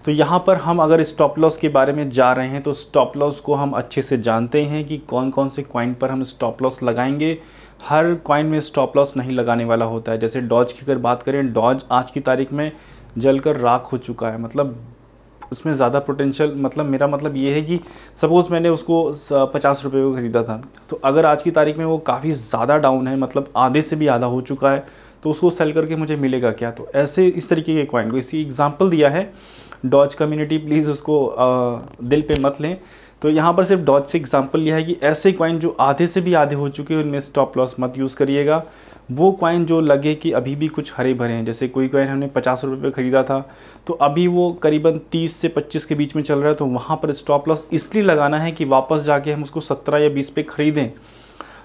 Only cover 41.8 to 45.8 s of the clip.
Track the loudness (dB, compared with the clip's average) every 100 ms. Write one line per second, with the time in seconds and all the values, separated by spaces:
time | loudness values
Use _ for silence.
41.8 | 0 0 0 -2 -2 -2 0 -2 -4 -4
42.8 | -4 -2 0 2 2 -2 -4 -20 -20 -18
43.8 | -8 0 2 4 2 2 0 2 2 4
44.8 | 2 0 -4 -4 -2 -2 -2 -2 -4 -8